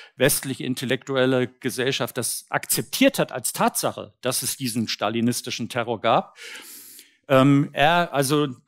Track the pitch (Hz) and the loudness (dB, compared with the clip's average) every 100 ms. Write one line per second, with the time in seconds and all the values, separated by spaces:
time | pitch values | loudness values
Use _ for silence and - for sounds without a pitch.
0 | - - 135 - 139 123 - 127 120 127 | -12 0 2 2 -4 -6 -6 -4 -4 -4
1 | - 135 127 131 127 - 123 95 127 131 | -2 0 2 2 0 -4 -6 -2 -2 -2
2 | 120 - 113 - - 147 - - - - | -4 -4 -6 -6 -6 -6 -2 -4 -2 2
3 | 269 - 151 127 - - 226 - 131 - | 2 2 -4 -6 -6 -2 -2 0 -4 -6
4 | 98 _ 123 123 113 - 127 117 110 - | -12 _ -4 -4 -4 -6 -4 -2 -4 -4
5 | 107 117 120 120 123 - 117 123 113 107 | -4 0 0 -2 -6 -8 -6 -6 -4 -2
6 | 113 135 - - - - - - - - | 2 2 0 -10 -18 -18 -18 -20 -20 -20
7 | - _ - 131 139 139 151 - 147 175 | -20 _ 2 6 8 6 4 2 4 4
8 | 170 139 131 147 147 120 | 2 0 0 0 0 -4